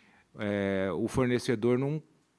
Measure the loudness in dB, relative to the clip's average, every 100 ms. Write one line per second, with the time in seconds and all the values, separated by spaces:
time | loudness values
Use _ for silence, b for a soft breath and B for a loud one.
0 | B B B -6 -2 0 0 0 0 -2
1 | -2 0 2 0 0 0 2 2 0 -4
2 | -8 _ _